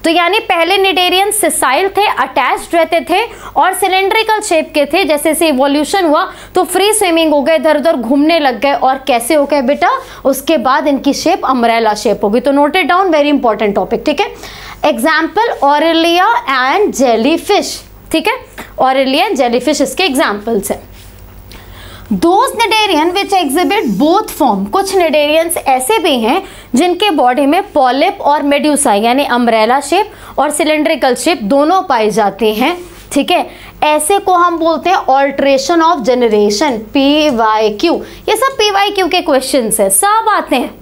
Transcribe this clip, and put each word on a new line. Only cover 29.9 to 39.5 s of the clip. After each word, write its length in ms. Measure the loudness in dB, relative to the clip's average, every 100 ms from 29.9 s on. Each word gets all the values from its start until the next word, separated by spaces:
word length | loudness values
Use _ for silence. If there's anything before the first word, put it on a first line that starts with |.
| -2 -2 -8 -10 -4
और 120 | -2
cylindrical 640 | 0 0 0 0 0 0
shape 240 | 0 0 -2
दोनों 400 | 0 2 4 2
पाए 280 | 0 0 0
जाते 440 | 0 -2 0 -2
हैं, 280 | 0 -2 -2 -10 -18 -4
ठीक 200 | -4 0
है। 180 | 0 -2 -12 -20 -4
ऐसे 340 | 0 0 0 0
को 160 | 2
हम 240 | 2 2 0
बोलते 320 | -2 0 0
हैं 80 | 0
alteration 840 | 2 2 2 0 2 2 2 2 2
of 60 | 2
generation, 760 | 0 2 2 2 2 0 -2
पीवाईक्यू। 1200 | -2 -2 0 2 2 2 2 0 2 0 0 -2 -2 -6 -10 -4
ये 60 |
सब 180 | 0 0
पीवाईक्यू 540 | 0 0 0 -2 0 0
के 140 | 0
questions 580 | 0 0 0